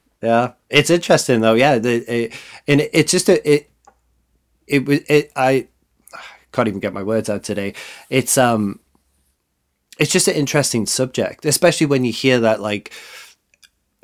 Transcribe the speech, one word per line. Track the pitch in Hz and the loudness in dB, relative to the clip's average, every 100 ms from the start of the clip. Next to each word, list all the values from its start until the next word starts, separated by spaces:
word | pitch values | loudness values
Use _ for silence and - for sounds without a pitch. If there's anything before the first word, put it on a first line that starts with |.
| _ _ | _ _
Yeah, | 113 117 123 - - | 0 0 0 -6 -2
it's | 143 143 | 0 2
interesting | 170 - 165 - 117 | 2 2 0 2 2
though. | 113 | 4
Yeah, | 113 139 127 | 4 4 2
the, | 120 117 117 | 0 -2 -2
it, | 120 113 - - - - | -6 -6 -10 -20 -10 0
and | 147 | 2
it, | 151 | 2
it's | 165 151 | 0 0
just | 180 - | 0 2
a, | 190 151 | 2 2
it, | - - _ _ _ _ _ _ _ _ _ - | 0 0 _ _ _ _ _ _ _ _ _ -2
it | 143 135 | -2 0
was, | 143 - | -2 2
it, | 147 - 135 | 0 0 -2
I, | 131 135 - _ _ _ _ | 0 0 -4 _ _ _ _
I | - - - _ | -20 -20 -20 _
can't | - 113 | -2 -2
even | 98 | -2
get | 98 | -6
my | 95 | -6
words | 98 110 104 | -4 -2 -2
out | 101 | -6
today. | - 101 98 - - - - | -6 -8 -8 -10 -18 -20 -4
It's, | 131 117 - | -2 0 2
um, | 123 110 101 101 _ _ _ _ _ _ _ _ _ _ _ - | 2 2 -2 -6 _ _ _ _ _ _ _ _ _ _ _ -4
it's | 147 | -2
just | 180 202 | 0 0
an | 160 | -2
interesting | 139 151 139 117 101 | 0 0 0 -2 -4
subject, | - 127 - 95 - 151 | -4 -4 -4 -6 -4 -4
especially | - 175 - 151 | 0 2 2 0
when | 139 | 0
you | 123 | -2
hear | 113 135 123 | -2 2 2
that, | 113 107 | 2 0
like, | 104 104 - - - - - _ _ _ _ _ _ _ | -2 -6 -8 -20 -20 -20 -20 _ _ _ _ _ _ _